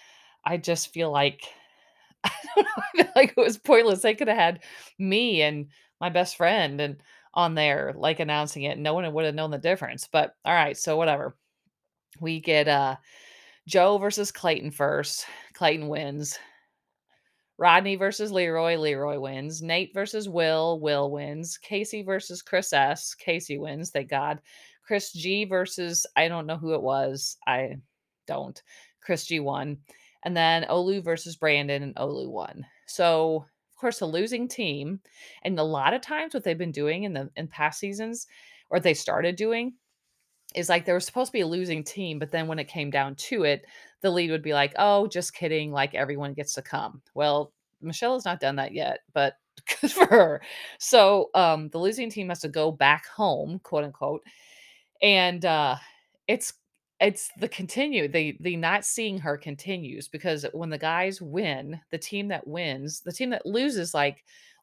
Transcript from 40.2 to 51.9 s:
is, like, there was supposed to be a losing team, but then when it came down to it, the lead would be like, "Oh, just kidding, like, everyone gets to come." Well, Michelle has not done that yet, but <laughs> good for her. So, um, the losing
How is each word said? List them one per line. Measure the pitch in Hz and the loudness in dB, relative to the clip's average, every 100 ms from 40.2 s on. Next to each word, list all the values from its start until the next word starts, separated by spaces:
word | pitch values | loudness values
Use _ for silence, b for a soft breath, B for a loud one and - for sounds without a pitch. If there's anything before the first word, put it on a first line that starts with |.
| _ _ _ | _ _ _
is, | - 175 | -4 2
like, | 175 | 2
there | 175 | 4
was | 180 | 0
supposed | - - 254 | 0 -2 -2
to | |
be | 233 | 0
a | 165 | 0
losing | 175 180 156 | 0 -2 -4
team, | 147 202 180 151 | -6 -8 -6 -6
but | 147 | -4
then | 165 160 | -4 -2
when | 160 | -4
it | 147 | -6
came | 160 143 | -6 -2
down | 139 139 143 | 0 -2 -4
to | - 233 | -4 0
it, | 151 143 - B B B | 2 2 -2 B B B
the | 190 | 0
lead | 175 170 | 2 2
would | 160 | 0
be | 151 | 0
like, | 143 143 - | 2 2 4
"Oh, | 208 202 214 | 4 6 2
just | 180 170 | -2 -6
kidding, | - 165 156 151 | -4 -2 -2 -2
like, | 143 139 | -2 -2
everyone | 143 139 143 143 | -2 -2 -4 -6
gets | 143 143 | -8 -8
to | - | -8
come." | - 143 - 135 _ | -6 -6 -6 -10 _
Well, | - 147 147 147 _ _ _ | -2 0 2 -2 _ _ _
Michelle | 156 160 240 | -10 -4 -2
has | 254 | 0
not | 185 175 | -2 -2
done | 139 139 | -2 -2
that | 135 | -4
yet, | - 135 - _ | -4 -4 -4 _
but | 151 139 - _ - | 0 0 -2 _ -14
<laughs> | - - | -8 -2
good | 285 | -2
for | - - | 2 4
her. | 226 165 147 B B B B | 6 6 2 B B B B
So, | - 240 196 202 - | 4 8 8 6 2
um, | 190 170 156 156 | 4 4 2 -2
the | 165 | -2
losing | 190 | -2